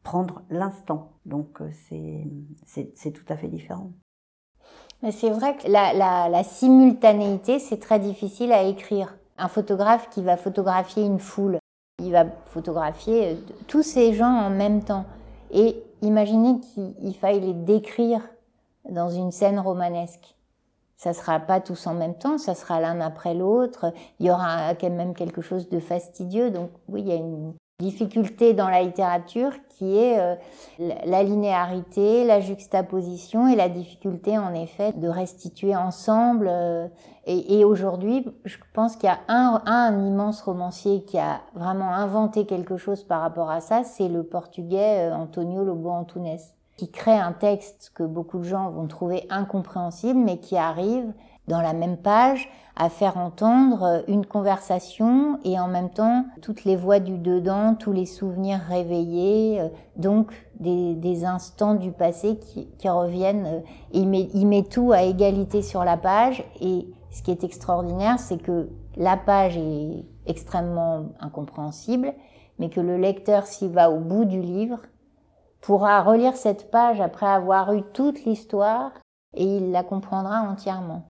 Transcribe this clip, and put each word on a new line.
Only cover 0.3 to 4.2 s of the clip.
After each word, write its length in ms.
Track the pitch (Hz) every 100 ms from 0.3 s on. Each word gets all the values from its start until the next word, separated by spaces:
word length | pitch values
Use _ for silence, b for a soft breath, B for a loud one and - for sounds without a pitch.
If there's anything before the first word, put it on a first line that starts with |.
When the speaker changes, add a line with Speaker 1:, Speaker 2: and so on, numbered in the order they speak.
| - -
Speaker 1:
l'instant. 640 | 165 190 190 - 156 156 _
Donc, 380 | - 143 151 -
euh, 80 | 156 156 -
c'est, 380 | 156 156 156 147 143 147 - -
c'est, 260 | - -
c'est 160 | - 156
tout 140 | 147 -
à 80 | 156
fait 100 | -
différent. 440 | 165 - 180 190 - _ _